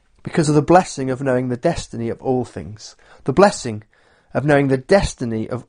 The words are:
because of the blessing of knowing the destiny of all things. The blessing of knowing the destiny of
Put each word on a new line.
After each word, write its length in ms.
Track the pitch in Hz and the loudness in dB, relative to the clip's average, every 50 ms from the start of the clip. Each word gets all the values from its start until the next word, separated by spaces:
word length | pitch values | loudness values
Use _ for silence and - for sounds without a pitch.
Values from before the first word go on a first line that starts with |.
| _ _ _ _ | _ _ _ _
because 260 | - - - - 160 147 | -12 -6 -2 -2 0 2
of 80 | 151 | 2
the 60 | 151 | 2
blessing 480 | 143 - 165 180 180 - - - 135 131 | 4 6 4 4 4 2 -6 -8 -6 -6
of 120 | 131 127 | -4 -4
knowing 280 | 139 135 127 127 127 127 | -2 0 0 0 0 -2
the 80 | 123 120 | -4 -2
destiny 520 | - 170 160 - - - - 117 117 113 | -2 -2 -2 -2 -8 -12 -10 -8 -6 -6
of 120 | 104 - | -6 -6
all 240 | - 127 127 127 120 | -4 -2 -2 -2 -2
things. 500 | - - - 82 87 107 - - - - _ _ _ - - - | -6 -8 -14 -12 -12 -14 -18 -20 -20 -20 _ _ _ -20 -12 -6
The 100 | - 135 | -2 4
blessing 500 | - 196 202 - - - 123 107 107 - _ _ _ _ _ _ _ _ _ - | 4 4 4 4 0 -8 -8 -8 -8 -10 _ _ _ _ _ _ _ _ _ -6
of 120 | 135 127 | -2 0
knowing 240 | 151 147 139 143 135 | 2 4 4 4 2
the 80 | 135 131 | 0 0
destiny 720 | 131 - 190 196 151 - - - 131 117 113 110 107 - | 2 2 2 2 2 0 -6 -6 -6 -6 -4 -4 -4 -6
of 160 | - 117 - | -8 -10 -10